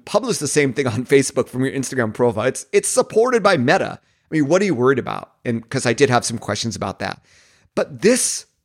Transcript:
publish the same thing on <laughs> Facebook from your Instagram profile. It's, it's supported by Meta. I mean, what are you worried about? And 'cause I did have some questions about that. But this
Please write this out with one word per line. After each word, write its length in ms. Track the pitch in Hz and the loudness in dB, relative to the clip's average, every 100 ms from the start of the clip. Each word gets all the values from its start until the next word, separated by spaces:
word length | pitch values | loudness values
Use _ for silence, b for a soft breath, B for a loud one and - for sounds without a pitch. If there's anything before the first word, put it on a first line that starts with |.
| - | -2
publish 320 | - 247 196 | -2 -2 -4
the 100 | 143 | -2
same 240 | 156 139 | 2 2
thing 160 | 127 127 | 0 -2
on 180 | 110 123 | -4 4
<laughs> 0 | |
Facebook 440 | 139 135 - 120 | 4 4 0 -2
from 160 | 123 135 | -2 -2
your 80 | |
Instagram 400 | 135 127 131 113 | -2 -4 -2 -2
profile. 320 | 104 123 110 123 | 0 0 0 -2
It's, 200 | - - | -4 -2
it's 160 | 202 - | -2 0
supported 560 | - - 220 508 233 | 0 0 0 2 2
by 140 | 196 190 | 2 2
Meta. 420 | 120 185 120 - | 2 2 0 -10
I 340 | _ _ _ | _ _ _
mean, 140 | 156 139 | -2 2
what 140 | 180 | 2
are 40 | 202 | 2
you 100 | 123 | 2
worried 240 | 127 135 | 2 2
about? 340 | - 50 - _ | -2 -8 -12 _
And 260 | 123 117 - | -6 -6 -4
'cause 160 | 131 123 | -4 -2
I 60 | |
did 180 | 117 135 | 2 4
have 140 | 120 | 2
some 140 | - 120 | 0 -6
questions 400 | - 104 117 92 | -6 -6 -6 -6
about 220 | 98 - | -8 -6
that. 220 | 98 - b b b b b - | -8 -10 b b b b b -6
But 280 | - 127 | -6 0
this 420 | 190 247 - - - _ | 2 2 0 -6 -12 _